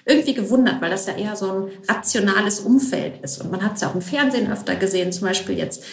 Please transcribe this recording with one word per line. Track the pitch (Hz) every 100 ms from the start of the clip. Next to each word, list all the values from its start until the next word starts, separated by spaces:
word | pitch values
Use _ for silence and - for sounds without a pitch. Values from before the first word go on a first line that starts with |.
irgendwie | - 277 320
gewundert, | 247 196 254 233 165
weil | 165
das | 190 -
ja |
eher | - 208
so | 208 190
ein | 190 196 - -
rationales | 220 - 226 202 202 208 -
Umfeld | 214 262 - 180 - -
ist. | - -
Und | 170
man | 185
hat's | 208 -
ja | 135
auch |
im | 180
Fernsehen | - 285 269 247 208
öfter | 208 - 180
gesehen, | 190 185 180
zum | 180 190
Beispiel | 190 - 175
jetzt | - - -